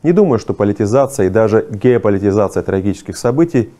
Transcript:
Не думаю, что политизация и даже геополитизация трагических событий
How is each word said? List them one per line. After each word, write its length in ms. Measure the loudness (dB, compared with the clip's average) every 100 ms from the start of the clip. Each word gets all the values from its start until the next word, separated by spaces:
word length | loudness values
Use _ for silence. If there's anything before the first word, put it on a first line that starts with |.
Не 80 | 2
думаю, 260 | 2 2 0
что 140 | -2
политизация 720 | -2 -2 0 0 2 0 0 0
и 20 |
даже 360 | 2 2 0 -2
геополитизация 880 | -2 0 2 2 0 0 0 0 -2
трагических 560 | -4 -2 -2 -6 -10 -6
событий 520 | -4 0 0 0 -4 -10